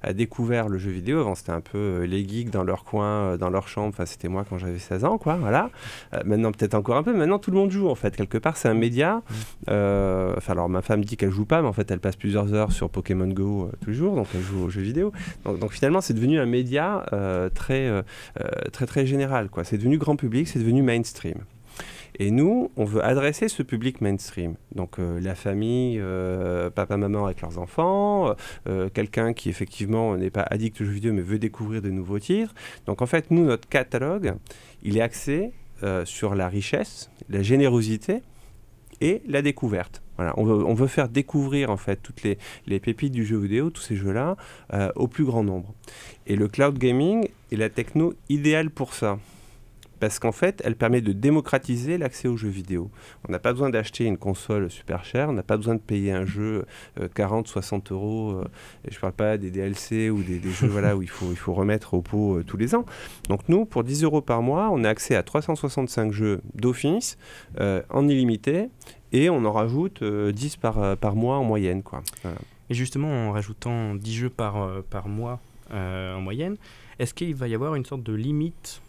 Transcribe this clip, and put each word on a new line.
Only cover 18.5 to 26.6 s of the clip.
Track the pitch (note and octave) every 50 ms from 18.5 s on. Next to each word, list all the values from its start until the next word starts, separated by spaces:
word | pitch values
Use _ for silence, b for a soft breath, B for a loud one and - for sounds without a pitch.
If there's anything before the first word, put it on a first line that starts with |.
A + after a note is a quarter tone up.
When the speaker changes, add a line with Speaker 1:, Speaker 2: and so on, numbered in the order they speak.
| - - - - -
Speaker 1:
très, | - B2+
très | A#2+ - C#3+ C3+
général, | C3 C3+ C#3 C#3 C3+ C3+ B2+ G#2+ F#2+
quoi. | - - E2+
C'est | - A2+ G#2
devenu | G#2 B2 C#3+
grand | D#3 C#3+ D3 D3
public, | D3 - A#2+ A2 B2+ D#3+ D#3
c'est | - C3+
devenu | A2+ A2+ A#2 C3+ C#3
mainstream. | B2+ A#2 A#2 A#2 - - - - D#2+ - - - - - - - B B B B B B B B B B -
Et | G2 G2+ G#2+
nous, | B2 D3 F3+ A3 B3+ - - -
on | - A2
veut | G#2 G#2 A2 -
adresser | A2 B2+ C#3 C3+ D3 D3+ - A3 A3
ce | - - C#3
public | - - A2+ A#2 C3 B2+ - A2+
mainstream. | G2+ G2 G2 - - - - F2 E2+ D#2+ - - _ -
Donc, | G2 F#2 F2 - -
euh, | F#2 F2 E2+ F2
la | F2+ F#2+ F#2
famille, | - - G2+ G2 G2+ G#2+ A2+ A#2+ B2+ B2+ B2 A#2 A2
euh, | G2 F#2 F#2 F#2 F#2 F#2 F#2 F#2 F2+ F2+ F2+ F2